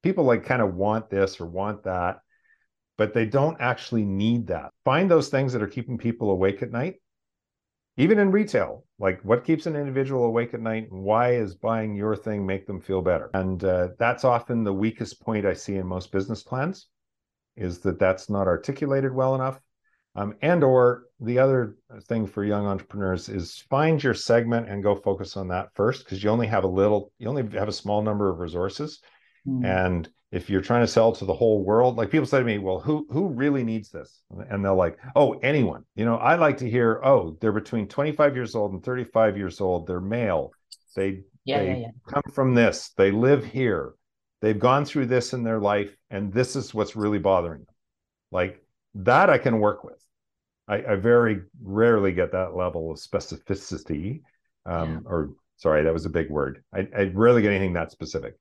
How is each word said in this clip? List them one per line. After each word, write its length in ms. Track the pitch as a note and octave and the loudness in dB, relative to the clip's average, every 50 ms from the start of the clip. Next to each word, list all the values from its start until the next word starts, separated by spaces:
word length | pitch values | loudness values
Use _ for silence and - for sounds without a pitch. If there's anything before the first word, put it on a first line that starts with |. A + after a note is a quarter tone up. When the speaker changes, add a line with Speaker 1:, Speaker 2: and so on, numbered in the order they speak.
Speaker 1:
People, 220 | - C#3+ B2+ - D3+ | 0 0 0 2 4
like, 200 | B2+ A#2+ G#2+ - | 4 4 2 2
kinda 220 | - C3+ A#2+ A2+ | -2 0 0 0
want 420 | G2 F2+ F2+ G2 G#2 G#2+ A2+ A2 _ | 0 0 -2 -2 0 0 -2 -4 _
this 320 | G2 G2 G2 F#2+ - - | 0 0 0 0 0 -8
or 60 | E2+ | -12
want 380 | E2+ E2+ F#2 G2 G#2 G#2+ G#2 _ | -8 -6 -6 -6 -6 -6 -6 _
that, 340 | F#2+ F#2 F2+ F2 F2+ - - _ _ _ _ _ _ _ _ _ _ _ _ _ _ _ - | -6 -4 -2 -2 -4 -4 -6 _ _ _ _ _ _ _ _ _ _ _ _ _ _ _ -2
but 160 | G#2+ G2+ - | -2 0 2
they 100 | A#2+ A#2 | 0 0
don't 320 | A2 A2+ C#3 C#3 D#3 D#3+ - | 2 2 2 2 2 0 0
actually 440 | A#2+ B2 B2 - - - B2 A#2 G#2 | -2 -2 -2 -2 -6 -4 -2 0 0
need 440 | G2+ F#2+ G2 G#2 A2+ A#2+ A#2+ A2+ - | 0 0 0 2 2 2 0 -2 -4
that. 240 | F2+ D#2 C#2 C#2+ _ _ _ | -6 -6 -6 -12 _ _ _
Find 260 | C3 C3 D#3 F#3 G3 | 2 2 2 4 4
those 200 | E3+ D#3+ D#3 - | 4 4 2 2
things 240 | - C3 C#3 C3 B2 | -2 -2 0 0 -2
that 80 | A#2 | -2
are 60 | G#2+ G2+ - | -4 -4 -6
keeping 200 | B2+ A#2 - B2+ | -10 -8 -8 -8
people 340 | A2+ - A#2 A#2 - A#2 G#2 | -4 -2 -4 -2 -2 0 0
awake 320 | F#2+ F2+ F#2+ G2 G2 - | 0 2 2 2 0 0
at 80 | - - | -8 -8
night. 260 | - A#2 C3+ F3+ F#3 _ _ _ _ _ _ _ _ _ _ _ _ _ _ _ _ _ _ _ _ | -6 -6 -6 -6 -8 _ _ _ _ _ _ _ _ _ _ _ _ _ _ _ _ _ _ _ _
Even 240 | - C3+ F3 A3 G#3 | 2 4 4 6 4
in 100 | G3+ G3 | 4 4
retail, 540 | F#3+ G#3 G#3+ G3+ - A#2 F#2 - A1 - _ _ _ _ | 4 2 2 2 0 -2 -2 -2 -6 -14 _ _ _ _
like, 200 | G#2 F#2+ F#2 - - | 0 0 0 -2 0
what 200 | F#2+ A2+ A#2+ - | 2 2 2 4
keeps 220 | - D#3+ D3+ - | 0 0 0 0
an 80 | E3+ D#3 | -4 -4
individual 500 | D3 C#3+ C#3 C3 C3+ C#3 C3+ C#3 C3 A#2+ | -4 -4 -2 -2 -2 -2 0 0 0 0
awake 300 | A#2 A2+ A#2 A#2+ A#2+ - | 2 2 0 -2 -2 -6
at 60 | A#2 | -6
night 280 | A2+ A2+ A2 A2 A2 - | -4 -4 -4 -4 -6 -10
and 120 | F#2+ F#2+ | -12 -8
why 300 | F#2+ G2 G#2+ A2+ B2 B2 B2 | 0 2 2 4 4 4 2
is 220 | A#2+ A2 F#2+ F2 | 0 0 -4 -6
buying 400 | _ - G#2+ A2+ A2+ A2 G#2+ G#2 | _ -4 -2 -2 -2 -2 -4 -4
your 180 | G2+ G2+ G#2+ G#2+ | -2 -2 -2 -2
thing 320 | F#2+ - A2+ G#2+ G#2 G2 | -2 -4 -6 -4 -4 -2
make 180 | F#2+ F#2+ F#2+ F#2 | -2 -4 -4 -4
them 160 | - G2+ F2+ | -8 -10 -10
feel 220 | - - F#2+ F#2 | -6 -4 -4 -2
better? 260 | F2 F2+ F2 E2 D#2+ - - | 0 0 0 0 -2 -4 -4
And, 280 | F#2+ F#2 F#2 F#2 F2 F#2 | -2 -2 -2 -4 -2 0
uh, 240 | F#2+ F#2 F2+ F2+ F2 F2 _ | 0 0 0 0 -2 -2 _
that's 260 | A2+ A#2 B2 - - | -2 -2 -2 0 0
often 380 | C3 A#2+ A#2 - - B2 A#2 | 2 2 0 -2 -2 -4 -2
the 100 | A2 G#2 | -2 -2
weakest 480 | G2 F#2+ G#2 A2 A2+ - A2+ G2+ - _ | -2 0 -2 -2 -2 -4 -10 -10 -10 _
point 240 | _ - A2+ G#2 G2+ | _ -4 -4 0 0
I 100 | G2 F2+ | 0 -2
see 200 | - - - G2+ | -2 -6 -6 -6
in 120 | G2 F#2 | -4 -4
most 260 | F2+ F#2 F#2 F#2 - | -4 -6 -8 -8 -4
business 320 | - F#2+ G2 G#2+ A2+ G#2 - | -4 -4 -4 -4 -8 -10 -8
plans, 420 | - B2+ B2+ C#3 F3 F#3+ - - _ _ _ _ _ _ _ _ _ _ _ _ _ _ | -8 -6 -4 -4 -4 -6 -8 -14 _ _ _ _ _ _ _ _ _ _ _ _ _ _
is 240 | - G#2 F2+ F2 - | -8 -6 -6 -6 -4
that 180 | _ F#2+ E2+ F#2 | _ -4 0 2
that's 320 | G2 F#2 F#2 F#2 - - | 2 2 2 0 -4 -6
not 160 | G#2 G2+ G2 | -2 0 0
articulated 680 | F#2 F2 E2+ - - C#3 - D#3 C#3+ C3+ C#3 C3+ C3+ | 0 0 0 -2 -8 -6 -4 -2 -2 0 0 0 -2
well 220 | B2+ C3 C3 C3 C3+ | -2 0 0 0 0
enough. 260 | C3 B2+ C3 C3 C3+ _ _ _ _ _ _ _ _ _ _ _ | 0 -2 -4 -6 -8 _ _ _ _ _ _ _ _ _ _ _
Um, 220 | G2+ G2+ G#2 G#2+ _ | -8 -8 -8 -6 _
and 200 | - D3+ F3+ E3+ | 0 0 2 4
or 440 | D3 C3+ B2+ B2+ B2 B2 B2 A#2+ - _ _ _ | 4 4 6 6 6 6 4 0 -8 _ _ _
the 220 | A#2 A2+ A#2+ B2 | -6 -2 2 4
other 360 | C3 C3+ C3+ C3 A#2+ G#2 G#2 _ _ _ A#2 G#2 | 4 4 4 2 0 -2 -8 _ _ _ -20 -20
thing 260 | - _ A#2+ A2+ G#2+ F#2+ | -8 _ -2 -2 -2 -4
for 160 | - - G2+ | -4 -4 -2
young 220 | G#2 G#2 G#2 G2+ | 0 0 0 0
entrepreneurs 640 | G2+ G2 F#2+ - _ - G#2 G2 F#2+ F#2 F2 - - | -2 -2 -4 -6 _ -8 -4 -2 -2 -2 -4 -4 -8
is 300 | G2 F#2+ E2+ - - - - _ | -8 -8 -8 -8 -12 -20 -8 _
find 320 | C3 C3+ D3+ D#3+ D#3+ D3 | 0 2 2 2 2 2
your 140 | C3+ C3 A2+ | 2 0 -2
segment 540 | - - - A#2 A#2 A#2+ A#2 A#2 A#2 A#2 - | -2 2 2 2 2 4 2 -2 -2 -2 -4
and 120 | G2+ G2+ | -8 -2
go 140 | G2 G#2 G2+ | 0 0 0
focus 420 | G2 - G#2 F#2+ F#2+ G2+ F2+ - | 2 0 -2 -2 -2 -6 -10 -8
on 120 | G2 F#2+ F2+ | -10 -8 -4
that 260 | F2+ F#2 - - _ | -4 -6 -6 -8 _
first, 320 | - G2+ A2+ C3+ - - | 0 0 0 0 -2 -10
'cause 160 | - F#2+ F#2+ | -12 -12 -4
you 80 | G2+ G#2 | 0 0
only 160 | A2 A#2 A#2+ | 0 2 0
have 160 | A2 A2+ G2+ | 0 0 0
a 60 | F#2 F#2+ | 0 0
little, 420 | F2+ F#2+ G2 G#2 G#2+ G#2 G2+ - _ _ | 2 2 2 4 2 0 -2 -6 _ _
you 100 | A#2 A2+ | -8 -6
only 160 | C#3 C#3+ A#2+ G#2 | -4 -4 -6 -6
have 200 | G#2 G#2 G2+ G#2+ | -4 -4 -4 -4
a 40 | |
small 280 | G2+ - - G2+ G#2 G#2+ | -6 -8 -6 -2 -2 -2
number 260 | G#2+ G#2+ G#2 G#2 G#2 F#2+ | 0 -2 -2 0 0 -2
of 100 | F2+ E2 | -2 -2
resources. 600 | F2+ D#2+ D#2 F2 F2+ F#2+ - - D3 D3+ - - _ _ _ _ _ _ _ _ _ | -8 -8 -6 -4 -6 -6 -6 -8 -10 -10 -10 -18 _ _ _ _ _ _ _ _ _
Speaker 2:
Mm. 200 | C#3 C3 B2+ B2 | -6 -4 -4 -2
Speaker 1:
And 440 | F#2+ F#2 F#2 F#2 F2+ F2+ E2+ D#2+ - _ _ _ _ | 0 0 2 2 2 0 -2 -4 -8 _ _ _ _
if 200 | - F2+ - - | -8 -8 -6 -2
you're 100 | G2 F#2+ | -2 -2
trying 220 | F#2 - A#2+ A#2+ | 0 2 2 2
to 40 | A#2 - | 2 4
sell 180 | - A#2 A2 A2+ | 4 4 4 4
to 120 | A2+ - G2+ | 2 0 -4
the 80 | G2 | -4
whole 320 | F#2 - A#2+ A2+ G#2+ G#2 F#2+ | 0 2 4 4 4 2 2
world, 320 | F#2+ G#2+ A2+ B2 B2+ B2 | 2 4 4 4 4 2
like, 140 | A2+ A2+ - | 0 -4 0
people 160 | - D#3 C3+ | 0 0 0
say 120 | B2 - C#3 | 2 0 0
to 60 | B2 | 2
me, 140 | A#2+ G#2+ G#2 | 2 -2 -2
"Well, 220 | G2 F#2+ F#2 E2+ | -2 -4 -4 -4
who, 260 | - C3+ D#3 D3+ D3+ - | -2 -2 -4 -4 -4 -4
who 180 | - D3 G3 F#3+ | -4 -2 -2 -2
really 360 | C3+ A#2 C3+ D3 C#3+ C3+ A#2+ | -2 -2 0 0 0 0 -2
needs 260 | A2+ A2 A2 G2 - | -2 -4 -6 -6 -10
this?" 320 | - D#2 - _ _ _ _ _ - F2+ G2 - | -14 -14 -14 _ _ _ _ _ -16 -16 -10 -6
And 120 | G2+ G2+ | -4 -2
they're 120 | G2 G2 F#2+ | 0 2 4
like, 240 | F#2 F2+ E2+ - - - - - | 4 2 2 0 -6 -18 0 4
"Oh, 220 | C#3+ D3 C3 - - | 4 4 4 2 0
anyone." 480 | - C3 D3+ D3+ B2 F2+ C#2+ - - _ _ | -2 0 2 2 2 0 -2 -6 -14 _ _
You 100 | A2 G#2+ | -2 0
know, 120 | A#2 A#2 | 0 0
I 180 | A2 - B2+ D#3+ | 2 2 2 4
like 240 | F3 E3 D3+ C3 - | 4 4 2 2 0
to 100 | C3 A#2+ | -4 -2
hear, 320 | A2 B2+ A#2+ A#2 A2+ A2 | 0 2 4 4 2 2
"Oh, 360 | - C3 C#3 A2+ F2 E2 D#2 D#2+ | 4 4 6 6 4 0 -8 -2
they're 100 | - A2 | -2 0
between 380 | G2+ G#2+ G#2+ - - A2+ G#2 G2 | 0 0 -4 -4 -4 -4 -4 -4
twenty-five 460 | - - C#3 D#3 D3 - D3+ C#3+ C3 | -4 -4 -2 -2 2 2 2 2 2
years 200 | B2+ B2 G#2 - | 0 -8 -6 -4
old 180 | A2+ G#2 G2+ | -4 -2 -2
and 100 | F#2+ F#2 | -4 -8
thirty-five 560 | - - B2 B2+ A#2+ - _ A2+ A2+ A2 G2 G2+ | -6 -6 -6 -6 -6 -2 _ 4 4 4 2 0
years 200 | G2 F2+ E2+ - | -6 -6 -4 -4
old. 240 | G2 F#2 F2+ F2 E2 | -2 -2 -2 -2 -2
They're 160 | E2+ F2+ F2 | -6 -6 -6
male. 500 | F2+ G2 A2+ A#2+ A#2+ G#2 F2+ D#2 C2+ B1+ _ _ _ _ - _ _ _ _ | -4 -4 -4 -2 -2 0 -2 -2 -2 -6 _ _ _ _ -20 _ _ _ _
They, 280 | - G2 G2 G2 F#2+ F#2+ _ _ _ _ | -4 -2 -2 -4 -6 -14 _ _ _ _
Speaker 2:
Yeah, 160 | C3+ C#3 C#3+ | -4 -2 -2
Speaker 1:
they 80 | G2 F#2 | 0 -2
Speaker 2:
yeah, 80 | F#2+ | -2
yeah. 140 | - A#2 A#2 A2+ - _ | -4 -6 -10 -14 -18 _
Speaker 1:
come 180 | - - C#3+ - - | -6 -4 -4 -4 -4
from 240 | - - C3+ C3 B2 | -2 0 2 4 4
this. 360 | A#2+ A#2 G#2 - - - - | 6 4 4 2 0 -10 -12
They 200 | _ - G2 G2 | _ 4 4 4
live 320 | G2+ G#2+ A#2+ C3 C#3+ C#3 | 4 4 4 4 4 4
here. 520 | - - - C3+ C3 A#2 G2 E2 C#2 B1+ - _ _ _ _ _ _ _ _ _ | 2 -4 -4 -2 0 0 0 -2 -4 -8 -14 _ _ _ _ _ _ _ _ _
They've 160 | - G#2+ G#2+ G2+ | 0 0 0 4
gone 260 | G#2 B2 C3 C#3+ D3 | 4 4 4 4 0
through 220 | C#3+ - D3+ C3 | -2 -2 -2 0
this 260 | A#2 B2+ B2+ A#2+ - | 2 0 0 0 -2
in 120 | - B2 A#2+ | -6 -6 -4
their 160 | A2+ A2+ A2 | -2 -2 0
life, 360 | G2+ G2+ G#2 G#2 G2+ G2+ - _ _ _ | 0 2 0 0 -2 -4 -10 _ _ _
and 200 | A2+ G2 G2+ G2+ | -8 -6 -6 -2
this 260 | F#2+ A#2+ B2+ - - | 0 0 0 0 -2
is 180 | C#3+ B2 - - | -8 -8 -6 -2
what's 200 | A#2 - - - | -2 -2 -2 -2
really 240 | A2 G#2 G#2 G#2 G2+ | -2 -2 0 0 2
bothering 420 | - G2 F#2+ F2+ E2+ E2+ D#2 C2 | 2 4 4 4 2 -2 -8 -12
them." 140 | - _ _ _ _ _ _ _ _ _ _ _ _ _ | -18 _ _ _ _ _ _ _ _ _ _ _ _ _
Like, 320 | - F#2 F2+ F#2 F#2+ - _ _ _ _ _ _ _ | -2 -2 -2 -2 -4 -12 _ _ _ _ _ _ _
that 340 | G2+ F#2 A#2+ B2 D3+ F#3+ G3 | -2 2 4 6 6 6 6
I 80 | D3+ B2 | 4 4
can 220 | - C3+ A#2 A2 | 2 0 0 2
work 220 | G#2 G#2 G#2 - | 2 2 0 -2
with. 220 | - - - _ _ _ _ _ _ _ _ _ _ _ _ _ _ | -10 -20 -20 _ _ _ _ _ _ _ _ _ _ _ _ _ _
I, 180 | - G#2 - - | -4 -4 -4 0
I 120 | - G#2+ | -2 -2
very 480 | F#2+ F#2 A#2 A#2+ A#2+ A#2 A2+ G#2+ F#2 F2 _ _ - | 0 4 4 6 6 6 4 0 -2 -6 _ _ -18
rarely 500 | - F#2+ G2 G#2+ A2+ A#2+ A#2 G#2+ G2 F#2+ | -12 -6 2 4 4 6 6 4 4 2
get 200 | F2+ E2+ F2+ E2 | 2 0 -2 0
that 220 | F#2+ F#2 F#2 F2 E2+ | 0 -4 -4 -2 -4
level 360 | F2+ F2+ F2+ E2 E2+ D#2+ D#2+ | -4 -4 -4 -4 -4 -6 -6
of 80 | D#2+ D2+ | -8 -10
specificity. 1200 | - - - F#2 - - E2 D2 _ - G2 - - - F2+ - - - D#2+ D2 E2 G2+ C3 D#3 _ _ _ _ _ _ _ _ _ | -12 -6 -6 -6 -6 -6 -12 -14 _ -8 -8 -8 -6 -10 -12 -12 -8 -6 -6 -6 -6 -8 -8 -10 _ _ _ _ _ _ _ _ _
Um, 240 | F#2 F2 E2 E2 D#2+ | -6 -4 -4 -4 -4
Speaker 2:
Yeah. 100 | D#2+ E2 - | -6 -8 -8
Speaker 1:
or, 240 | - F2+ E2+ D2+ D2 - _ _ _ _ | -6 -4 -4 -4 -4 -8 _ _ _ _
sorry, 280 | _ - E2 D#2 D2+ D2+ | _ 0 2 2 4 2
that 100 | D#2+ D#2+ | 2 0
was 100 | E2 D#2 | 0 -4
a 60 | E2 | -2
big 180 | D#2+ E2+ D#2 C#2+ | -2 -2 -2 -2
word. 340 | D2 D2+ C#2+ C2+ C2+ C2+ _ _ | -2 -4 -4 -4 -6 -12 _ _
I, 160 | - F#2+ F#2+ - - | -8 -8 -8 -6 -2
I 180 | G#2+ G2 F#2+ F2+ | -2 -2 -2 2
rarely 260 | G2 A2+ A#2+ B2 A#2 | 4 4 6 6 6
get 120 | G#2 G#2 | 4 4
anything 200 | G2+ F#2+ G2 F#2+ F2 | 2 2 0 0 0
that 180 | F2 D#2+ - | -2 -4 -4
specific. 420 | - _ E2 - - E2+ - A1 - _ | -8 _ -12 -8 -8 -8 -8 -8 -14 _